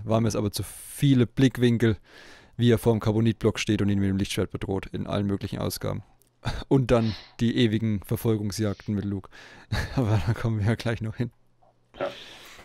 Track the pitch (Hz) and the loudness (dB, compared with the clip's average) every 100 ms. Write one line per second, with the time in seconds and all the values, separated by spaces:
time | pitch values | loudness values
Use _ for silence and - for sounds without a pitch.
0 | 107 110 113 - 104 - 98 - - - | 0 2 2 0 -2 -4 -8 -12 -18 0
1 | 143 131 120 - 131 - 123 117 117 104 | 4 4 4 4 2 4 2 4 2 0
2 | - - - - - - 120 113 120 110 | -4 -20 -20 -20 -14 0 4 4 4 2
3 | 113 107 113 107 110 - - 104 101 101 | 2 2 2 2 0 0 0 2 2 2
4 | 98 98 98 - 95 - 98 95 - - | 2 0 -2 -2 -4 -4 -4 -6 -6 -8
5 | - 104 101 98 101 123 104 - 107 101 | -4 -2 -2 -2 -4 -4 -4 -4 -6 -6
6 | - _ _ _ - - - 139 120 123 | -10 _ _ _ -8 -6 0 0 4 2
7 | 113 104 - - 117 127 117 107 110 104 | 2 -2 -10 -4 -2 2 2 2 0 -2
8 | - 113 117 110 104 98 107 98 - 104 | -4 -4 -2 -2 -2 -2 -4 -4 -4 -4
9 | 101 98 - - - - - - - - | -4 -6 -10 -18 -20 -20 -8 -6 -4 -2
10 | 113 107 80 107 113 110 104 110 117 113 | 2 2 0 -2 -2 -2 0 0 -2 -4
11 | 110 - 120 - _ _ _ _ _ - | -6 -6 -6 -8 _ _ _ _ _ -10
12 | - - - - - - | -8 -10 -16 -20 -20 -20